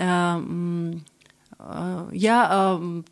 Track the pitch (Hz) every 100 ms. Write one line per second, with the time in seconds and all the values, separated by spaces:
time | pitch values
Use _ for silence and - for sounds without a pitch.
0 | 180 180 175 170 - 170 175 170 170 170
1 | 147 _ _ _ _ - - - 180 180
2 | 170 180 214 240 175 190 190 180 175 170
3 | 165